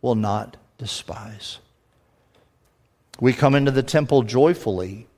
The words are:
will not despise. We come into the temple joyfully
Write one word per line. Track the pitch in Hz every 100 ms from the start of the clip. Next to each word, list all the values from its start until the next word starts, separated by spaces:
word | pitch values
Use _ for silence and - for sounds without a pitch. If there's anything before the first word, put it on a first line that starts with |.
will | 127 113
not | 107 104 107 - _ _
despise. | 117 - - 107 107 107 - - _ _ _ _ _ _ _ _ _ _ _ _ _ _ _ -
We | 123
come | 123 139
into | 139 139
the | 135
temple | 131 160 143 139
joyfully | 110 120 151 175 - 92 92 98 113